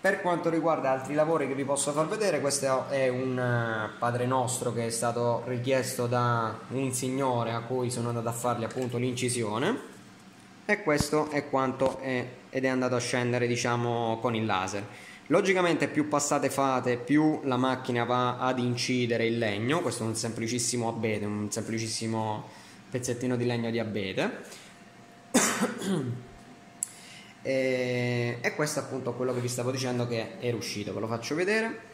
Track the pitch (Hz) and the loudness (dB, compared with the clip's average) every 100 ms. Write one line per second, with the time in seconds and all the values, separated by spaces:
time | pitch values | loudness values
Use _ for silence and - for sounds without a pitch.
0 | 190 196 180 170 170 165 160 151 135 131 | 2 2 0 0 2 2 2 2 2 0
1 | 120 147 156 165 135 135 135 139 - 147 | 0 2 4 2 0 -2 0 0 0 0
2 | 156 214 208 151 139 139 135 131 - 139 | 0 0 2 2 0 0 2 0 0 0
3 | 131 127 131 127 123 120 117 110 107 - | 2 2 0 0 2 2 0 -2 -4 -2
4 | 120 120 123 131 120 - 123 113 117 113 | -2 0 2 2 2 0 -2 -2 -2 0
5 | 120 117 120 117 - 123 120 131 120 - | 0 2 0 0 -2 -4 2 2 2 -2
6 | 120 123 120 117 110 107 - 127 135 123 | 0 2 4 2 0 -4 -6 -2 -2 0
7 | 131 131 139 120 113 117 117 127 123 120 | -2 0 2 2 0 -2 -2 -2 -2 -2
8 | 117 117 117 120 123 113 110 127 127 120 | -2 -2 -2 -2 -2 0 -2 -2 -2 0
9 | 123 120 123 120 110 107 151 262 - - | -2 0 0 0 0 0 0 0 -6 -18
10 | - - - - - - - 208 - 147 | -20 -20 -20 -20 -20 -16 -2 0 2 2
11 | - 151 151 143 139 135 131 127 131 - | 4 2 2 0 0 2 2 2 0 0
12 | 131 127 123 - - 131 131 131 127 123 | -2 -2 -4 -10 -6 -2 0 2 2 0
13 | 120 127 123 120 120 120 123 120 120 117 | 0 0 2 2 2 2 2 2 2 2
14 | 113 113 123 113 110 95 92 101 104 - | 2 2 2 2 2 2 2 -4 -8 -12
15 | - - - 151 190 185 175 160 147 - | -18 -20 2 4 6 4 4 4 2 2
16 | 151 147 139 147 135 135 139 127 123 120 | 2 2 2 2 2 2 2 2 2 0
17 | 120 147 156 151 139 123 131 127 127 120 | 4 4 4 2 0 2 2 0 0 0
18 | 117 123 123 123 127 127 123 120 120 127 | 2 2 2 2 0 2 0 0 0 2
19 | 120 113 113 117 113 101 113 147 123 113 | 2 2 2 2 0 0 0 0 0 -2
20 | 113 110 117 113 113 120 120 123 113 117 | -2 -2 -4 -4 -2 -2 0 0 -2 -2
21 | 110 104 104 104 104 113 104 113 113 110 | -2 0 -2 -2 -4 -4 -4 -4 -4 -4
22 | 113 113 110 107 - - - - - 127 | -2 -2 -2 -4 -8 -16 -20 -20 -8 -6
23 | 127 120 127 123 120 120 117 117 107 104 | -4 -2 0 0 0 0 0 -2 -2 -2
24 | 95 95 185 - - - - - - - | -4 -2 -2 -4 -14 -18 -20 -20 -20 -20
25 | - - - 254 - - 226 - 185 180 | -20 -20 -2 2 2 0 -2 -2 -2 0
26 | 123 120 - - - - - - - - | 0 -6 -10 -18 -20 -20 -20 -10 -10 -10
27 | - - - - - 131 131 127 127 123 | -18 -18 -20 -10 -2 0 2 0 0 0
28 | 123 120 120 120 - - 151 147 120 131 | 0 0 0 -2 -4 -2 -2 -2 -4 -6
29 | 127 120 127 123 123 120 123 127 127 123 | -4 -2 -2 -2 -2 -2 -2 -2 -2 -2
30 | 117 117 110 - 123 113 92 104 101 98 | -2 -2 -4 -6 -4 -2 -4 -6 -4 -4
31 | 110 113 113 151 185 220 226 - - | -4 -4 -4 -2 0 0 0 -6 -14